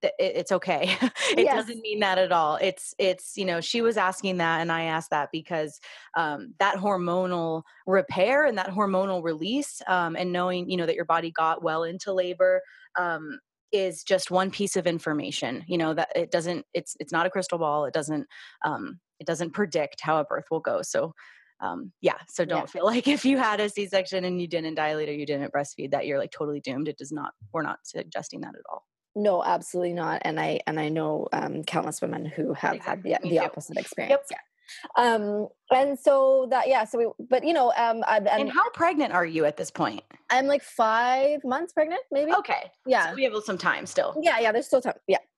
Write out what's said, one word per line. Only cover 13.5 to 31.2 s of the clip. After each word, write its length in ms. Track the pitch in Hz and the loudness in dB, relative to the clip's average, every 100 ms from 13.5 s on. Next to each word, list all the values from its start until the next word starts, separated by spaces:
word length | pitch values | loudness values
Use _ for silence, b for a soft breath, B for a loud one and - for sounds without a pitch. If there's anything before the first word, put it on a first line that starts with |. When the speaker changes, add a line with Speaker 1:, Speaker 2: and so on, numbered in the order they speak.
| _ _ | _ _
Speaker 1:
is 320 | 208 190 165 | 0 0 -4
just 280 | - 190 - | 0 0 2
one 200 | 180 190 | 0 0
piece 260 | - 202 196 | -2 -2 0
of 100 | 175 | 0
information, 760 | 170 165 151 107 - 127 123 165 | 0 -2 -2 -2 -4 -4 -6 -4
you 80 | 175 | 0
know, 140 | 160 | 0
that 140 | 160 - - | 0 0 -2
it 140 | 165 | 0
doesn't, 340 | 175 165 175 - | 0 0 -6 -4
it's, 240 | 175 170 - | -8 -8 -12
it's 140 | 151 | -4
not 140 | 170 175 | 0 0
a 40 | |
crystal 280 | 190 185 175 | 0 -2 -2
ball. 260 | 160 147 | 0 0
It 80 | 143 | 0
doesn't, 320 | 160 147 156 - B B B | -2 -2 -4 -4 B B B
um, 340 | - 135 98 175 _ _ | -4 -4 -8 -12 _ _
it 60 | 156 | -6
doesn't 240 | 165 170 | -4 -4
predict 480 | 156 208 160 143 - | -2 0 0 -2 -4
how 180 | 156 156 | 0 0
a 60 | |
birth 220 | 147 - - | 0 -4 -4
will 100 | 160 | -4
go. 200 | - 104 | -2 -2
So, 300 | - - 160 - B B B _ | -2 -2 -4 -6 B B B _
um, 320 | - 87 185 _ | -8 -6 -10 _
yeah. 160 | 180 - - | -2 -2 -8
So 180 | - 175 | -4 -2
don't 140 | 160 | -2
Speaker 2:
Yeah. 60 | - | -4
Speaker 1:
feel 200 | - 185 | 0 2
<laughs> 60 | |
like 120 | 233 254 | 2 2
if 180 | 285 254 | 2 4
you 100 | 269 | 2
had 240 | 240 208 | 2 2
a 80 | 208 | 0
C-section 560 | 208 196 196 180 190 | -2 -2 -2 0 -2
and 160 | 180 180 | -2 -2
you 80 | 175 | -2
didn't 260 | 170 160 | -4 -4
dilate 360 | 160 156 156 151 | -2 -2 -2 -4
or 20 | |
you 140 | 147 147 | -6 -4
didn't 260 | 143 143 | -2 -2
breastfeed 380 | 143 143 - 135 | -2 -4 -6 -4
that 160 | 139 - | -2 0
you're, 120 | 139 | -2
like, 120 | 117 | -2
totally 280 | - 151 147 | -4 -4 -4
doomed. 280 | - 135 156 | -6 -4 -4
It 80 | 143 | -6
does 160 | 139 | -10
not, 220 | 151 143 - 107 | -8 -10 -12 -10
we're 100 | 165 | -6
not 180 | 147 - | -4 -6
suggesting 560 | - - 165 - - - | -10 -10 -8 -8 -10 -12
that 140 | - | -12
at 80 | - - | -14 -14
all. 140 | - _ _ _ | -14 _ _ _
Speaker 2:
No, 280 | - 208 180 | 0 2 2
absolutely 500 | - 175 - 180 180 | 2 0 -2 -4 -2
not. 280 | 175 160 160 | -2 -2 -4
And 140 | - 160 | -4 -4
I, 200 | 156 156 - | -2 -2 -2
and 120 | 156 | -4
I 100 | 151 | -2
know, 400 | 156 156 151 | -2 -2 -2